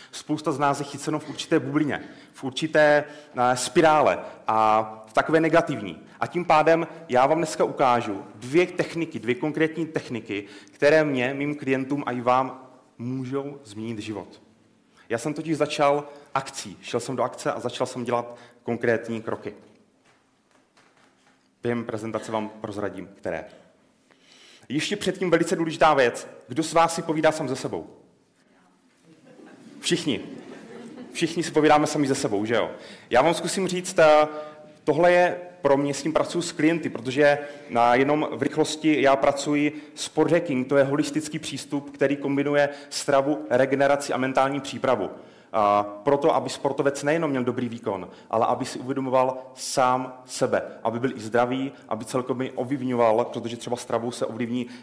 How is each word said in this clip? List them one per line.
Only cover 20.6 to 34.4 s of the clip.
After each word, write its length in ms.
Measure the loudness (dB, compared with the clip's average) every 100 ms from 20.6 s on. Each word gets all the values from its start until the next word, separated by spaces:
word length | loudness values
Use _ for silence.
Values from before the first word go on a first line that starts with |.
| _ _ _ _ _ _ _ _ _ _
Během 200 | -6 -6
prezentace 480 | -6 -8 -6 -8 -4
vám 180 | -6 -6
prozradím, 600 | -8 -10 -6 -6 -8 -16 -12
které. 300 | -8 -8 -10 -20 _ _ _ _ _ _ _ -20 -20 -20 -8
Ještě 260 | -4 -4 -4
předtím 340 | -4 -2 2
velice 260 | 2 2 -2
důležitá 380 | -2 2 4
věc. 340 | 6 4 2 -10 -18 -10
Kdo 160 | -6
z 100 | 0
vás 220 | 2 2 0
si 60 |
povídá 300 | -4 0 0
sám 160 | 0 -4
se 80 | -4
sebou? 320 | -6 -8 -10 -18 _ _ _ _ _ _ _ _ _ _ _ _ -20 -20 -20 -20 -20 -8
Všichni. 420 | -2 -2 -2 -4 -6 -16 -18 -18 -18 -18 -18 -18 -14
Všichni 300 | -4 -4 -2
si 80 | -2
povídáme 360 | 2 6 6 4
sami 200 | 0 0
se 80 | 0
sebou, 300 | -2 -2 0
že 100 | 0
jo? 160 | -2 -6 -18 -20 0
Já 120 | 4
vám 120 | 4
zkusím 340 | 2 -2 -4 -2
říct, 320 | -4 -4 4
eh, 280 | 6 8 4 0